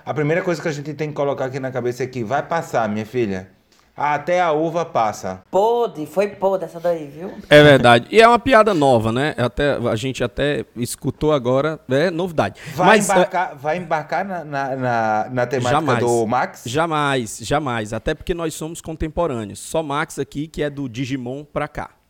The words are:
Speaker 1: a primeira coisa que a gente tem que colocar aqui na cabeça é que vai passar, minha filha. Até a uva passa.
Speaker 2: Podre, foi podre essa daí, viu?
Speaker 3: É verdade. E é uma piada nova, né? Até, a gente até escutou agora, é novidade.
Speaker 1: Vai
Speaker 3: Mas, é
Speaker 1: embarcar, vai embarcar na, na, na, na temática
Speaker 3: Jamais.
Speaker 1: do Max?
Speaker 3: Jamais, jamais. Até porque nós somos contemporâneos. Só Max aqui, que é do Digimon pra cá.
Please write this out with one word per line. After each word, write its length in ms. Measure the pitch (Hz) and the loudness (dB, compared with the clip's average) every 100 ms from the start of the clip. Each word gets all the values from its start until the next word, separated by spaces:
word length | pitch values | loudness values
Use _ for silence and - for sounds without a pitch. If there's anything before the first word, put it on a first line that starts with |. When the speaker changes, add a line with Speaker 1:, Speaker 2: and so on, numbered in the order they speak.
Speaker 1:
a 100 | - | -8
primeira 280 | 139 147 175 | -2 0 0
coisa 180 | 185 165 | -2 -4
que 60 | 170 | -4
a 40 | |
gente 220 | 143 143 | -6 -8
tem 140 | 139 151 | -8 -6
que 60 | |
colocar 320 | 147 143 127 131 | -4 -4 -2 -6
aqui 120 | 135 | -6
na 140 | 131 | -6
cabeça 320 | 127 120 123 | -4 -4 -4
é 20 | 127 | -6
que 160 | 123 | -6
vai 200 | 104 143 147 | -4 -4 -2
passar, 420 | 165 160 131 107 | -4 -2 -2 -2
minha 180 | 107 107 | -4 -4
filha. 440 | 127 107 92 98 _ _ _ _ - | -2 -2 -4 -10 _ _ _ _ -6
Até 440 | 143 147 160 180 | -2 -2 0 0
a 100 | 175 | 2
uva 320 | 151 165 165 - | 0 -2 -4 -2
passa. 560 | 127 107 101 92 95 - | 0 -2 -2 -8 -10 -4
Speaker 2:
Podre, 560 | 185 220 240 220 151 147 | 0 2 2 -2 -6 -6
foi 220 | 185 202 | -2 -2
podre 360 | - 196 190 | -2 -2 0
essa 160 | 165 170 | -4 -4
daí, 260 | 175 165 143 | -2 -2 -6
viu? 280 | 151 190 214 - | -12 -14 -12 6
Speaker 3:
É 120 | 147 | 10
verdade. 440 | 147 131 120 120 - | 10 8 8 6 6
E 80 | 208 | 6
é 80 | 226 | 8
uma 120 | 233 | 6
piada 340 | 269 226 214 | 6 6 6
nova, 400 | 170 139 117 110 | 4 4 4 2
né? 220 | 120 147 - | 0 -2 -2
Até, 360 | 120 - 143 | -2 0 0
a 200 | - 117 107 | 0 -2 -2
gente 280 | 131 127 | -4 -4
até 400 | 123 - 143 139 - | -4 -2 -2 -2 -6
escutou 580 | 110 120 - 135 - 151 | -8 -8 -6 -6 -2 0
agora, 460 | 143 120 131 151 156 - | 2 2 2 0 -4 -2
é 200 | 135 185 | 0 2
novidade. 480 | 165 185 147 101 - - | 0 -2 0 -2 -4 -8
Speaker 1:
Vai 120 | 156 180 214 | 4 6 6
Speaker 3:
Mas, 140 | 202 | 6
é 20 | |
Speaker 1:
embarcar, 440 | 190 - 180 180 143 | 2 2 0 -4 -4
vai 200 | 151 180 | -4 -4
embarcar 480 | 165 160 147 165 | -2 -4 -2 -4
na, 180 | 196 175 | -4 -8
na, 340 | 151 139 135 135 | -6 -6 -4 -4
na, 520 | 127 117 110 107 - | -2 0 0 0 -2
na 160 | 127 120 | -2 -2
temática 340 | 131 123 143 | 0 0 0
Speaker 3:
Jamais. 180 | 147 120 | 0 0
Speaker 1:
do 280 | 120 117 110 | 2 2 2
Max? 360 | 123 185 - | 0 -2 -6
Speaker 3:
Jamais, 720 | 117 139 170 151 143 135 107 - | -6 -2 0 0 0 -2 -4 -8
jamais. 500 | 107 143 143 113 107 | -2 -2 -2 -4 -6
Até 220 | 113 156 | -6 -4
porque 180 | 151 - | -4 -6
nós 220 | 170 160 | -4 -6
somos 260 | - 160 165 | -6 -10 -10
contemporâneos. 800 | 170 160 160 175 170 117 101 101 | -12 -8 -6 -2 -2 -4 -8 -12
Só 240 | - 160 | -6 -4
Max 360 | 151 143 160 - | -2 -4 -4 -6
aqui, 280 | 131 143 160 | -8 -8 -8
que 160 | - | -6
é 80 | 147 | -6
do 180 | 143 131 | -6 -8
Digimon 560 | 113 127 135 120 139 | -6 -6 -6 -6 -10
pra 240 | 151 147 151 | -10 -8 -8
cá. 220 | - 82 _ | -8 -14 _